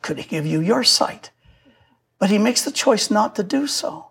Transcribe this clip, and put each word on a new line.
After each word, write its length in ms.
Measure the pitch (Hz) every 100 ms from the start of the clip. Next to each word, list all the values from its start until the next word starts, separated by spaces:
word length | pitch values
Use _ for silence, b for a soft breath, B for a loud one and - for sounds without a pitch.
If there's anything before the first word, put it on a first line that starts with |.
could 160 | - 143
he 60 |
give 220 | - 160 156
you 140 | 160
your 240 | 170 240
sight. 460 | 240 - - - - _ b b b b b b _ _
But 100 | 196
he 80 | 208
makes 240 | 220 247
the 100 | -
choice 380 | 285 - 220 -
not 280 | 214 208 -
to 60 |
do 240 | 190 269 285
so. 400 | - - - -